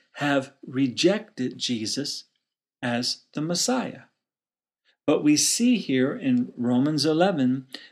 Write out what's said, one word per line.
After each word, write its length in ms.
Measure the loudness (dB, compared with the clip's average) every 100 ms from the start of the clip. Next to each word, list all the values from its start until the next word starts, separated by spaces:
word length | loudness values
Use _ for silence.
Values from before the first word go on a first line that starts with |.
| _
have 380 | -4 0 0 -2 _ -8
rejected 920 | -2 -2 2 2 2 -4 -8 -6 -6
Jesus 680 | -6 -4 -4 -6 -6 -10 -14 _ _ _ _ _
as 400 | -4 -4 -4 -6 _
the 80 | -6
Messiah. 600 | -4 -2 0 -2 -4 -10 -20 _ _ _ _ _ _ _ _ _ 0
But 180 | 2
we 120 | 4 2
see 420 | 2 2 2 2
here 360 | 2 2 2
in 380 | 0 0 2 0 -2
Romans 500 | 0 2 2 2 0
eleven 600 | 2 2 2 0 0 -6 -18 -20